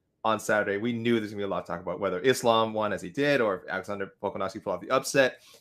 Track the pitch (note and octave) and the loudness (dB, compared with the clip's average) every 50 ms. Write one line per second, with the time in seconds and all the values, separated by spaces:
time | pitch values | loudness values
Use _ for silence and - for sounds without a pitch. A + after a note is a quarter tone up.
0 | _ _ _ _ - A2 A2 G#2+ - - A2 G#2+ G2+ G#2 G2 G2+ G#2+ A#2+ A#2+ A2+ | _ _ _ _ 0 0 0 2 2 2 2 2 4 2 0 0 0 -2 -2 0
1 | A2+ A#2+ A#2 A2+ G#2+ G2+ G#2+ G2+ G2+ G2 F#2 F2 F2+ - E2+ F2 F2+ - - - | 2 2 2 2 2 -2 -6 -4 -4 -2 -4 -4 -4 -6 -8 -8 -6 -6 -6 -2
2 | G2+ F#2+ F2+ F2+ F2+ C3 B2 - - A#2 A2+ A2+ A2+ A2+ G#2+ G#2+ G#2+ G#2 G#2+ G2+ | -2 -2 0 2 2 2 2 4 4 4 4 4 4 2 0 -2 -2 -2 -2 -4
3 | F#2+ F#2 - C3+ C#3+ D3 C#3+ C3 A2+ G#2 F#2+ - - - E2+ F#2+ F#2 - G2+ G2 | -8 -8 -4 -2 0 2 2 2 2 2 0 -2 -4 -6 -6 -6 -6 -6 -6 -6
4 | G2 G2 - - G#2 G2 - G2 F#2+ F#2+ - G#2 - G2+ F#2 F2+ F#2+ - B2+ C3+ | -8 -10 -8 -6 -6 -6 -4 -4 -6 -6 -6 -6 -6 -6 -6 -4 -2 0 -2 0
5 | C3+ - - C#3 C3 B2 - - - - - - | 0 0 2 4 4 4 2 -4 -18 -20 -20 -20